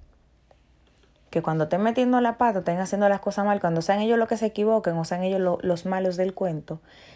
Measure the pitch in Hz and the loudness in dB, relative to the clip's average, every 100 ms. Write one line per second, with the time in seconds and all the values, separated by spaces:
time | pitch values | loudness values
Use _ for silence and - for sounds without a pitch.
0 | _ _ _ _ _ _ _ _ _ _ | _ _ _ _ _ _ _ _ _ _
1 | _ _ _ 165 160 160 151 180 220 233 | _ _ _ -4 0 0 0 0 2 2
2 | 247 247 240 226 240 190 175 175 185 202 | 2 4 2 2 0 0 -2 -2 -2 2
3 | 202 196 208 196 202 202 175 165 165 202 | 2 2 -2 -2 0 0 0 0 0 2
4 | 220 233 226 220 220 208 208 220 196 165 | 2 2 2 0 -2 0 2 2 0 -2
5 | 160 180 185 190 185 - 185 170 185 185 | -2 -2 -2 0 0 0 -2 -2 -2 -2
6 | 185 180 190 - 185 156 - 160 _ - | -2 -2 -2 -2 -4 -4 -8 -14 _ -20
7 | - | -20